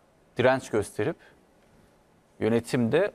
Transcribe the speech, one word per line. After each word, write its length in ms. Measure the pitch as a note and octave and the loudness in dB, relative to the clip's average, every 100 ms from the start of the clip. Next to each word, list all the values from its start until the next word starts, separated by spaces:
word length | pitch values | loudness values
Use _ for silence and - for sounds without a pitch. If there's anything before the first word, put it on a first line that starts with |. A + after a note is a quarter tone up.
| _ _ _ - | _ _ _ 0
direnç 340 | B2 C3 - | 2 2 0
gösterip 460 | A2 G2+ - G#2+ F3 - _ _ _ _ _ _ _ _ _ _ - | -4 -2 -4 -6 -6 -14 _ _ _ _ _ _ _ _ _ _ -4
yönetimde 680 | G#2+ A#2 A2+ C3 A#2 C#3+ G3 | -2 -2 -2 -2 0 0 0